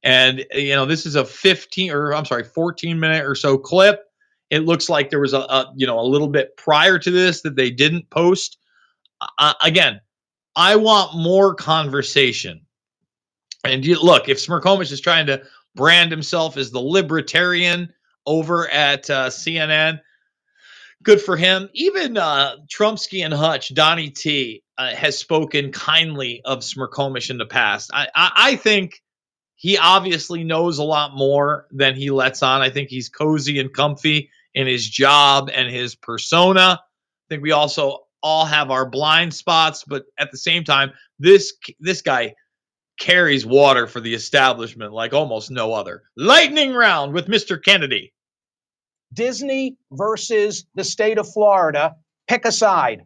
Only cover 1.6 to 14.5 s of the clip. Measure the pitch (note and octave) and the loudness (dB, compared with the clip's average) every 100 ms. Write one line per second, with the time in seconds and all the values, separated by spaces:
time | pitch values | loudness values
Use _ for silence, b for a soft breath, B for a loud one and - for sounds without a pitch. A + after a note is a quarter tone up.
1.6 | - - F#3 D3 D3 D3+ D#3 B2 A#2 - | -4 -8 -4 -4 -4 -4 -4 -6 -6 -4
2.6 | E3 E3+ E3+ E3 D#3+ D#3+ C#3+ C3+ D3 C3+ | -6 -4 -6 -2 0 0 -2 -2 0 0
3.6 | C3+ F3 G3 G#3 _ _ _ _ _ D3+ | 2 4 6 4 _ _ _ _ _ -2
4.6 | D#3+ E3+ - D#3 C#3 D3+ C#3 C3+ - C3+ | 0 -2 0 -2 0 -2 -2 -2 0 -2
5.6 | C3 C3 B2+ A2+ A#2+ C#3+ D3 C#3+ - _ | -2 -4 -2 0 0 0 0 -2 -4 _
6.6 | - D3+ F3 F#3 - F3+ F#3 E3+ D#3+ C3 | 2 4 6 4 0 2 2 0 -6 -2
7.6 | B2+ B2 D3 E3+ - - F3 F#3+ - - | -2 2 0 0 -6 0 2 2 -4 -14
8.6 | _ _ _ _ _ _ - - D3+ - | _ _ _ _ _ _ -12 0 0 2
9.6 | D#3+ E3 D3 G#2 _ _ _ _ _ - | 2 2 2 -2 _ _ _ _ _ 2
10.6 | F3+ G#3+ A3 G#3+ F3+ E3 E3 F#3+ G3 E3+ | 4 4 4 4 2 -2 2 4 4 2
11.6 | D3+ D#3+ D3 C#3 C3+ C#3+ C3 A2+ F#2+ D#2+ | -2 0 0 -4 -2 2 2 0 -10 -14
12.6 | _ _ _ _ _ _ _ _ _ - | _ _ _ _ _ _ _ _ _ -10
13.6 | C3 C3 C#3 E3 E3+ C#3+ - C3 - | -4 -2 2 4 6 6 4 -4 -2